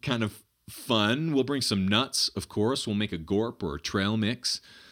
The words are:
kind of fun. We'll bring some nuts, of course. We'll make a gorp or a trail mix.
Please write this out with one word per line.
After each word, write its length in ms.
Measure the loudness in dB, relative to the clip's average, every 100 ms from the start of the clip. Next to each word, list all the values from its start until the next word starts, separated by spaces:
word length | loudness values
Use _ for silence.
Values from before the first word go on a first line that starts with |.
kind 220 | -4 -2
of 200 | -2 -4 _ _ -20
fun. 640 | -18 0 4 4 2 2
We'll 120 | 2
bring 160 | 2 0
some 260 | 0 0 4
nuts, 420 | 2 2 -2 -2
of 180 | -4 -6
course. 380 | 0 0 0 -2
We'll 100 | -2
make 160 | -2
a 60 | -4
gorp 440 | 0 0 0 -2
or 120 | -6
a 60 | -4
trail 360 | -2 0 2 2
mix. 460 | 0 -2 -4 -4 -8 -20 -20